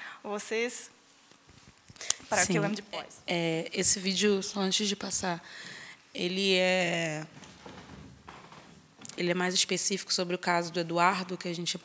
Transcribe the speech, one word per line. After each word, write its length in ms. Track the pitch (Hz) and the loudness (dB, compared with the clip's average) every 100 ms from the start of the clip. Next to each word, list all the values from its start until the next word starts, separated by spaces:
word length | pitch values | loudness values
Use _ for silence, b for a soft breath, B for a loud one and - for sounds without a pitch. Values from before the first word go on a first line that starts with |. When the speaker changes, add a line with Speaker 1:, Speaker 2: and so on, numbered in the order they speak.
| B B | B B
Speaker 1:
vocês 680 | 208 208 - 226 240 240 - - - - - - - - - - - - B B - | -8 -6 -4 -2 -2 -2 -6 -10 -20 -20 -20 -20 -20 -20 -20 -20 -20 -8 B B 2
para 160 | 208 | 6
Speaker 2:
Sim. 80 | 180 | 6
Speaker 1:
o 20 | |
que 60 | 165 | 4
vem 100 | 202 | 0
depois. 500 | 208 - 160 - - - | -4 -8 -12 -12 -10 -4
Speaker 2:
É, 440 | 170 165 160 165 | 0 0 -2 -2
esse 260 | - 180 202 | 2 4 4
vídeo, 440 | 185 185 208 196 | 2 2 4 2
só 180 | 190 202 | 0 -2
antes 280 | 190 185 208 | 0 2 0
de 80 | 208 | -2
passar, 460 | 202 - 190 165 B B B B B B - | 0 2 2 -2 B B B B B B -14
ele 400 | - 180 185 196 | -4 -2 0 4
é, 720 | 185 185 185 175 170 165 151 156 - - - - - - - - - - - - - - - - - - - | 4 4 4 2 0 -2 -4 -8 -14 -20 -18 -18 -18 -18 -18 -20 -20 -20 -20 -20 -20 -20 -20 -20 -18 -12 -4
ele 140 | 175 | -2
é 40 | |
mais 200 | 175 180 | 0 2
específico 580 | 185 - 180 - 190 - | 2 2 2 0 -2 -2
sobre 220 | - 175 | -2 -2
o 40 | 180 | -2
caso 340 | 180 175 170 | 0 0 0
do 80 | 170 | -4
Eduardo, 560 | 165 170 175 190 185 180 | -2 4 4 4 -2 -6
que 120 | 180 | -6
a 60 | |
gente 240 | 170 170 180 | -4 -4 -4